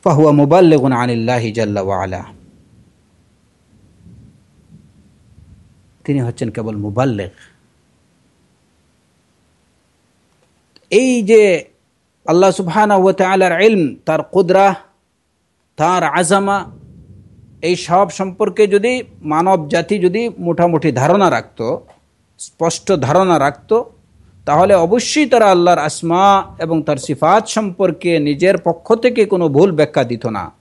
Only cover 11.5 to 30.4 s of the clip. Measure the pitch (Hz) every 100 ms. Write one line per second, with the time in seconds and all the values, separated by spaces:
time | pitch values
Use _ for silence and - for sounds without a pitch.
11.5 | 170 - _ _ _ _ _ - 165 190
12.5 | 185 180 185 214 202 185 190 185 190 185
13.5 | 170 208 214 151 107 - 156 147 185 180
14.5 | 185 196 190 - _ _ _ _ _ _
15.5 | _ _ - 156 185 165 151 170 196 196
16.5 | 196 180 - - - - - - _ -
17.5 | - 160 175 - 175 196 - 196 175 208
18.5 | 180 208 202 214 254 - - 151 156 180
19.5 | 190 147 - 165 208 180 190 233 - 175
20.5 | 170 175 160 160 123 139 196 185 120 113
21.5 | _ 113 147 - _ _ _ _ _ -
22.5 | _ 165 - - 185 123 156 190 165 139
23.5 | 147 _ 220 - _ _ _ _ _ -
24.5 | 147 190 196 165 233 - 294 285 240 208
25.5 | 180 175 170 151 - 165 170 196 196 180
26.5 | - 165 165 151 143 - 139 156 202 220
27.5 | - 208 175 190 156 175 165 147 143 269
28.5 | 196 - 165 - 226 240 233 202 190 165
29.5 | 139 196 156 147 - 123 120 117 104